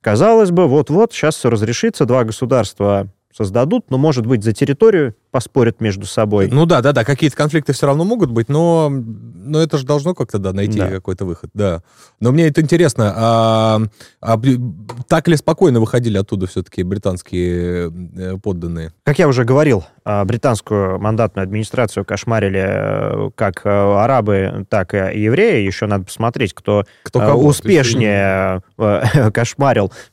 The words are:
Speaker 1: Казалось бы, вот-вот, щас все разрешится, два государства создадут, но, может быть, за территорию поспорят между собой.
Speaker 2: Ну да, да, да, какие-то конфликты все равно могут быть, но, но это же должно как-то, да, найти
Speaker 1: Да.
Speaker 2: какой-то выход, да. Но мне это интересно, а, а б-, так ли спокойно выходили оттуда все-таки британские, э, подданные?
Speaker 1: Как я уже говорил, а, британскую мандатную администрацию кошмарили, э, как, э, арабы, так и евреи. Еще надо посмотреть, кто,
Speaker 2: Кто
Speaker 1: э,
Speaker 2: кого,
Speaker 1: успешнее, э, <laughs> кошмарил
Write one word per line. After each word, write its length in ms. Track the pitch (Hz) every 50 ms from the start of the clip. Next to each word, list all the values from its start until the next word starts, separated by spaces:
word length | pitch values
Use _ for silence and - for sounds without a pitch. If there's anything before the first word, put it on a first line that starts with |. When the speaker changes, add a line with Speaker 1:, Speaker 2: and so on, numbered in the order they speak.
Speaker 1:
Казалось 500 | _ 113 104 107 165 214 233 226 214 185 175
бы, 140 | 175 180 143
вот-вот, 440 | 123 151 139 - 143 185 226 226 -
щас 220 | - - 151 156
все 140 | - - -
разрешится, 540 | 113 107 104 107 120 - - 233 220 - 151
два 180 | 110 120 131 120
государства 840 | 110 107 - - 117 135 127 107 - - _ 101 101 101 98 98 98 _ _ _ _ _
создадут, 540 | - 110 95 95 120 123 147 214 254 - _
но, 80 | 131 131
может 280 | 139 160 147 123 113
быть, 160 | 110 135 113 101
за 100 | 113 104
территорию 640 | - 147 139 143 - 226 226 208 175 147 120 104 _ _ _
поспорят 500 | - 131 - - _ 139 120 117 110 _ 113
между 240 | 107 95 95 101
собой. 420 | - - - 110 107 104 104 98 95
Speaker 2:
Ну 140 | 120 139 165
да, 160 | 165 175 135
да, 120 | 117 139 147
да, 120 | 131 113
какие-то 320 | - 143 131 - 147 -
конфликты 380 | - 147 151 143 160 147 - 139
все 120 | - -
равно 160 | 143 139 151 170
могут 260 | 196 233 240 185 131
быть, 180 | 117 113 117 -
но, 400 | 143 151 170 170 165 165 156 147
но 680 | 139 135 120 113 113 107 113 117 85 85 95 127 151 156
это 160 | 165 156 -
же 80 | 147 131
должно 300 | 127 147 147 139 175 180
как-то, 240 | - 131 - - 104
да, 160 | 95 95 92
найти 240 | 98 101 107 107 104
Speaker 1:
Да. 100 | 95 90
Speaker 2:
какой-то 380 | 92 95 - - 92 - 101
выход, 240 | 90 85 - - - _
да. 300 | 104 104 98 85 82 - _ _ _ - _ _ _
Но 140 | 110 120 131
мне 140 | 160 170 160
это 140 | 143 - 160
интересно, 500 | 143 175 165 175 147 - - 110 104 92
а, 640 | - 113 113 113 113 113 113 113 113 110 113 110 107 110 104 _ _ - - _ _ -
а 140 | 113 113 113
б-, 200 | 110 135 131 123 123 120 - 160 110 104 - 123 127
так 220 | _ 170 160 - -
ли 80 | 170
спокойно 440 | 143 - - 165 - 196 170 123 117
выходили 360 | 113 - - 123 120 117 104
оттуда 300 | 95 98 - - 98 95
все-таки 360 | 92 - 95 90 - - - 92
британские, 1080 | 90 98 101 - 98 90 87 - - - 90 90 90 87 87 87 87 90 90 87 85 82 90 90 82 85
э, 200 | 87 92 92 92 95 -
подданные? 500 | 104 95 87 85 85 85 82 80 80 _ _ _
Speaker 1:
Как 140 | - 147 -
я 100 | 180 151
уже 160 | 131 123 123
говорил, 400 | 117 131 139 156 151 123 98 - - _ _ _
а, 200 | - 104 101 101
британскую 760 | 95 113 117 - 139 117 104 - - 107 101 98 92 95 92
мандатную 460 | 101 107 110 110 117 104 _ 98 95
администрацию 600 | 95 101 107 110 - - - 123 110 - - 98
кошмарили, 580 | - 101 98 - - 113 110 101 98 95 95 95
э, 640 | 95 98 98 101 104 101 101 104 104 104 104 104 101 -
как, 240 | - 110 101 92 - -
э, 20 | 104
арабы, 960 | 101 101 101 101 101 98 107 120 135 127 107 104 104 98 95 95 92 101 98 _
так 240 | - 104 92 - -
и 260 | 101 95 95 - 107
евреи. 460 | 107 107 120 156 208 233 185 120 101
Еще 200 | 95 92 - 117
надо 180 | 101 104 98 92
посмотреть, 480 | - - - 113 117 120 - 127 98 -
кто, 300 | - - - 104 104 98 _ _ _ _
Speaker 2:
Кто 180 | - _ 127 104
Speaker 1:
э, 40 |
Speaker 2:
кого, 180 | 123 143 135 143
Speaker 1:
успешнее, 1160 | 147 143 - - - 196 156 135 117 117 - 117 107 101 101 98 98 95 95 92 95 95 92 - _ _ -
э, 520 | 113 104 104 85 - 113 - 151 123 107
<laughs> 0 | 101
кошмарил 600 | - 117 - - - 139 139 120 107 101 92 - - - _